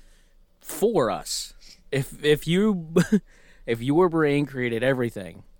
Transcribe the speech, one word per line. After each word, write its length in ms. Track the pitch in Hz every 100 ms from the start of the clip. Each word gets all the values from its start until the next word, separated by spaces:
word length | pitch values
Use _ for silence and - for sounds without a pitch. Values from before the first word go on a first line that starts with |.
| - _ _ _ _ _
for 480 | - - 226 190 110
us. 440 | 85 - - - - - - -
If, 320 | 139 135 -
if 240 | 147 151 156
you, 460 | 180 220 185 160 170 - 208 -
<laughs> 380 | - - - -
if 160 | 117
your 280 | 127 156 180
brain 360 | 160 151 143 143
created 380 | 135 123 113
everything 600 | 127 127 120 104 87 95 -